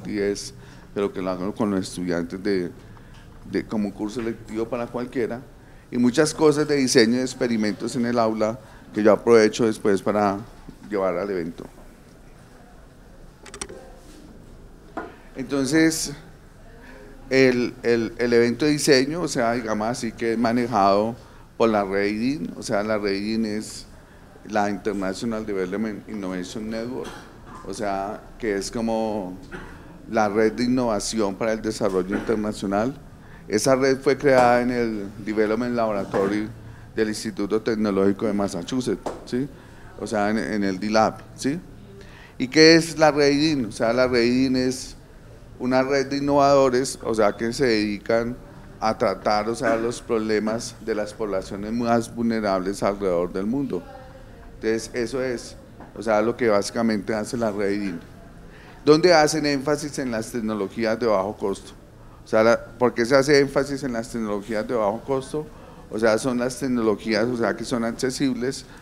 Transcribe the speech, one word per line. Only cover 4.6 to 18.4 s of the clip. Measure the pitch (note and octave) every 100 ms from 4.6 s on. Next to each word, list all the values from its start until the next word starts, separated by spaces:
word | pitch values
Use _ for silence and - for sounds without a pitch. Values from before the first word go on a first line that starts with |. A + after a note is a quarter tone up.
| A2+
para | B2 A#2+
cualquiera, | A#2+ B2 C3+ G#2+ A#2+ - - - - -
y | B2
muchas | B2 A#2+ D#3 -
cosas | D#3 C#3+ D3
de | C#3+
diseño | B2+ B2+ A2 B2
y |
experimentos | B2+ - B2+ A2+ G#2+ F#2 A#2 B2+
en | A#2+
el | A#2+
aula | A2+ A2 G#2+ A2+ - - -
que | G#2+
yo | G#2
aprovecho | G2 A#2 A2+ G#2+ G#2+ A2+
después | G#2+ G#2+ G2
para | A2+ G#2 G#2 G2 A#2+ - - - G2+
llevar | G2+ F#2+ F2
al | G2+
evento. | F#2 E2 - - - - - - - - - - - - - - - - - - - - - - - - - - - - - - - - - - - - - - -
Entonces, | B2 C#3 B2+ D#3+ D#3+ D#3 C#3+ C#3+ - - - - - - - - - - -
el, | C3 C3 B2 A2+ -
el, | A#2+ A#2 A2 -
el | B2
evento | A#2